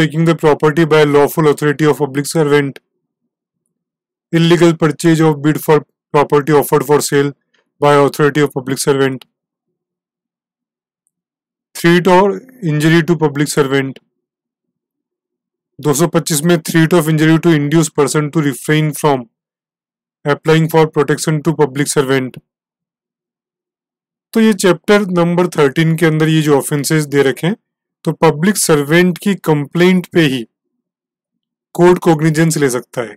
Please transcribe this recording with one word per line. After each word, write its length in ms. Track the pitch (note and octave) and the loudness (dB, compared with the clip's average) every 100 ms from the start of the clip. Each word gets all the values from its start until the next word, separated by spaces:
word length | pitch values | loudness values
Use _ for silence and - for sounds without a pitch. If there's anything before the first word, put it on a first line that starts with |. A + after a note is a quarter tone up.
taking 260 | D#3+ D#3 E3 | -2 0 -2
the 60 | D#3+ | 0
property 440 | D#3+ C#3+ D#3 D3 D#3+ | 0 2 0 0 2
by 60 | D#3 | 2
lawful 440 | D3+ C#3+ C#3+ - D#3 | 4 4 2 2 0
authority 360 | C3+ D3+ C#3 D3+ | 0 -2 0 0
of 120 | C3 | 0
public 240 | C#3+ C3 C#3+ | -4 -6 -4
servant, 500 | E3 D3 D3 C#3 C3 _ _ _ _ _ _ _ _ _ _ _ _ _ _ _ | -2 0 0 -2 -8 _ _ _ _ _ _ _ _ _ _ _ _ _ _ _
illegal 420 | E3 E3 E3+ E3+ D#3+ | 0 2 4 2 2
purchase 400 | D#3+ C#3+ E3 D#3+ D#3+ | -2 0 0 2 2
of 100 | D3 | 0
bid 160 | C#3+ D3+ - | -2 -2 0
for 100 | D3+ - _ _ | 0 -2 _ _
property 420 | D3+ C#3 D3 C#3 D3 | -2 0 0 2 0
offered 260 | C3+ D3+ C3 | 2 0 2
for 80 | D3 - | 0 0
sale 240 | C#3+ C#3+ - _ _ _ _ | -2 -2 -6 _ _ _ _
by 140 | C#3+ | 2
authority 500 | C#3+ C#3 - D3 C#3+ C#3+ | 4 2 2 0 0 -2
of 60 | - | -4
public 240 | B2+ C3+ | -8 -4
servant, 420 | - C3+ C3+ C3 - _ _ _ _ _ _ _ _ _ _ _ _ _ B3 _ _ _ _ _ _ _ _ _ _ | -2 0 -2 -4 -14 _ _ _ _ _ _ _ _ _ _ _ _ _ _ _ _ _ _ _ _ _ _ _ _
threat 380 | - E3+ F3 F3 F3+ | -4 0 2 4 2
or 100 | G3+ F#3+ - _ E3+ | 2 -2 -12 _ -6
injury 260 | D3+ D#3 E3 | -2 2 2
to 160 | D#3 D#3+ | 2 0
public 300 | D#3 C#3 D3 | -2 -2 -4
servant, 480 | - C3+ C#3 C3+ B2+ _ _ _ _ _ _ _ _ _ _ _ _ _ _ _ _ _ - | -2 0 -2 -4 -10 _ _ _ _ _ _ _ _ _ _ _ _ _ _ _ _ _ -8
दो 160 | D3+ | -4
सौ 140 | C#3 E3 E3 | -2 -2 -2
पच्चीस 240 | - D3+ | -4 -4
में 140 | E3+ E3+ | 0 -2
threat 420 | - E3+ D#3+ F3+ | 0 0 2 2
of 100 | D#3 | 0
injury 260 | D#3 D#3 D#3+ E3+ | 0 2 2 2
to 80 | D#3 | 0
induce 320 | C#3+ D#3+ D#3 - | 0 0 0 0
person 280 | C3+ D#3 D3 D#3+ | -2 -2 -2 -2
to 100 | C#3+ | -2
refrain 420 | C3 - D#3 D#3 D3+ | -4 -2 -2 -2 -2
from 260 | D#3 C3+ A#2+ _ _ _ _ _ _ _ _ _ | -2 -2 -4 _ _ _ _ _ _ _ _ _
applying 460 | D3 C#3+ - D#3+ D#3+ D#3+ | -6 -4 0 0 2 2
for 100 | D#3 D#3 | 0 0
protection 420 | C#3+ D3 - D#3 D3 | -2 -2 -2 -4 -2
to 100 | D3 | -2
public 300 | C#3+ C3 - - | -2 -2 -4 -2
servant। 440 | C3 C3+ B2+ - - _ _ _ _ _ _ _ _ _ _ _ _ _ _ _ _ _ _ | 0 -2 -4 -10 -20 _ _ _ _ _ _ _ _ _ _ _ _ _ _ _ _ _ _
तो 60 | A3+ | 0
ये 120 | A3 | 2
चैप्टर 520 | G#3 F#3+ E3 - G#3 G3+ | 2 0 0 0 0 0
नंबर 400 | F3 E3+ F3 F3 | -2 0 0 -2
थर्टीन 480 | E3 C#3+ C3 D#3+ D#3+ | 0 0 0 -2 0
के 100 | E3 | 0
अंदर 220 | D#3 D#3 | 0 0
ये 140 | D#3+ | 0
जो 140 | D3+ C#3 | 2 0
ऑफेंसेस 480 | B2+ D3+ C3+ D#3 | 0 -4 -2 -4
दे 180 | D3 C#3 | -2 0
रखे 240 | C3+ B2 D#3+ | 0 -2 -4
हैं, 100 | A3 _ _ _ _ | -6 _ _ _ _
तो 80 | - | -8
पब्लिक 440 | D3+ E3 D3 F3+ F#3+ | 0 0 0 -2 -2
सर्वेंट 600 | - D3+ C#3+ E3+ F3+ E3+ | 0 0 2 2 0 0
की 160 | G#3 | -4
कंप्लेंट 720 | F#3+ - D3+ C#3+ E3+ F3+ F#3 E3+ | -2 -2 -2 -2 0 2 2 0
पे 80 | F3+ | 0
ही 220 | D#3 B2+ A2 _ _ _ _ _ _ _ _ _ _ _ _ | 0 -2 -8 _ _ _ _ _ _ _ _ _ _ _ _
कोर्ट 240 | - F3 F3+ | 0 2 4
कॉग्निजेंस 580 | - D#3 D#3+ D3+ E3 D#3 | 2 0 0 2 0 0
ले 140 | C#3+ | -2
सकता 320 | B2 - - | -2 -6 -10
है, 140 | A2+ | -10